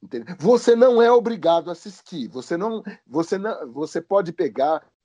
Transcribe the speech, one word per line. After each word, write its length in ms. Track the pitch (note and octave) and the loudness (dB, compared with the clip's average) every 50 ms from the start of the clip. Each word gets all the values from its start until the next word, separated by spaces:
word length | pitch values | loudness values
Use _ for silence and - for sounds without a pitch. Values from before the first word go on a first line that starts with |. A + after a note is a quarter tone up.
| - | -20
entendeu? 320 | F#2 - A#2 A#2 - F3+ - | -14 -12 -12 -12 -12 -14 -4
Você 360 | C#3 G#3 B3 A#3 - B3 A#3 | 2 2 2 4 4 4 4
não 260 | A#3 B3 C4 B3 A3+ A#3 | 6 6 4 6 6 4
é 80 | A#3 | 6
obrigado 580 | B3 A#3+ G3+ A#3 A3+ F3+ D#3 E3 E3+ E3+ E3 F3 | 6 4 2 0 -6 -2 0 2 2 2 0 -4
a 40 | E3+ | -12
assistir. 560 | E3 - D#3 - - _ _ F#3 D#3 A#2 G#2 | -12 -14 -20 -20 -20 _ _ -12 -12 -12 -10
Você 280 | - B2+ B2 - F3 | -12 -14 -10 -8 -6
não, 260 | E3+ G3 A3+ A3+ G#3+ - G#3 F#3+ _ _ | -6 -6 -6 -8 -8 -12 -14 -18 _ _
você 300 | _ A#2+ D#3+ E3+ - G3+ | _ -6 -6 -4 -4 -4
não, 360 | F#3+ F#3+ A3+ G3+ - D#3 B2 A#2 | -6 -4 -6 -8 -8 -12 -14 -10
você 280 | C#3 D#3 D3 - - | -10 -10 -6 -8 -10
pode 320 | - - G3 G3+ F#3+ E3+ E3 | -6 0 0 0 0 0 -4
pegar, 500 | - E3+ C3+ G#2 C3 C3+ D3+ D#3+ D3+ _ _ _ _ _ | -4 -4 -4 -2 -2 -2 0 0 -4 _ _ _ _ _